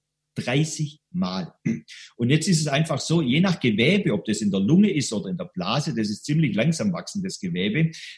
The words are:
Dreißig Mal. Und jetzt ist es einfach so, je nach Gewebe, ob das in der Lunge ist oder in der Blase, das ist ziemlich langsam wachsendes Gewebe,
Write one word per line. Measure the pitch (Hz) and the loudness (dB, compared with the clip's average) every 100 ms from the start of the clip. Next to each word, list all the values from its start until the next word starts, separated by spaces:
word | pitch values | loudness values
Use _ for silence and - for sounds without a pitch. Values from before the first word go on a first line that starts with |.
| _ _ _ - | _ _ _ -8
Dreißig | 104 139 156 - 147 - _ | -2 0 0 -2 -6 -8 _
Mal. | - 92 92 170 _ - - - - - - | -6 -4 -4 -8 _ -6 -6 -8 -20 -16 -4
Und | 120 | 2
jetzt | 156 196 | 2 2
ist | 160 | 0
es | 151 | 2
einfach | 139 160 139 | 0 0 -2
so, | - 170 | 0 2
je | 127 151 | 2 2
nach | 190 165 | 2 2
Gewebe, | 123 107 131 202 151 | 0 4 4 4 2
ob | 101 - | -2 -2
das | 104 | -2
in | 104 | 0
der | 95 | 0
Lunge | 101 175 208 | 4 6 6
ist | 151 - | 2 -2
oder | 104 95 | -4 -4
in | 90 | -8
der | 87 | -8
Blase, | 92 92 127 - | -6 -2 -2 -2
das | 113 107 | -2 -2
ist | 104 - | -4 -2
ziemlich | 156 143 101 | 0 2 2
langsam | 143 160 104 | 0 2 -2
wachsendes | 87 - 101 92 - | -2 -6 -6 -6 -6
Gewebe, | 92 87 101 135 160 - - | -6 -2 0 2 0 -2 -16